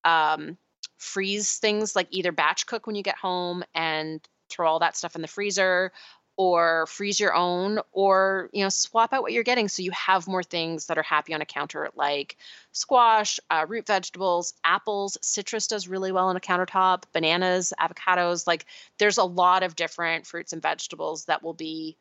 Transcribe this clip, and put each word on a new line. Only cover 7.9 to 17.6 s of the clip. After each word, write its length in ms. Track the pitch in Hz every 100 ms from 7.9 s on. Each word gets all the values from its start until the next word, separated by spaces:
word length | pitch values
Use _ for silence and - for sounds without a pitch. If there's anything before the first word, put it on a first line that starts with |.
or, 560 | 190 196 190 190 190 175
you 80 | 202
know, 80 | 196
swap 420 | - - 226 226
out 80 | 269
what 100 | -
you're 120 | 233
getting 260 | 226 247 202
so 140 | -
you 80 | 185
have 360 | 185 - 190 175
more 160 | 185
things 440 | 175 175 165 165 -
that 100 | 160
are 60 |
happy 320 | 156 151 151
on 80 | 156
a 20 |
counter, 460 | 151 139 143 151 151
like 440 | - 143 143 143 - - - _
squash, 680 | - - 254 233 220 208 - _
uh, 160 | 165 156
root 160 | 226 214
vegetables, 680 | 196 185 180 190 175 175 -
apples. 540 | 165 202 - 202 196 -
Citrus 460 | - - 196 220 -
does 200 | 214 180
really 260 | 190 190
well 160 | 185 185
on 80 | 185
a 40 |
countertop, 640 | - 180 180 190 185 180 -
bananas, 600 | 170 160 175 185 185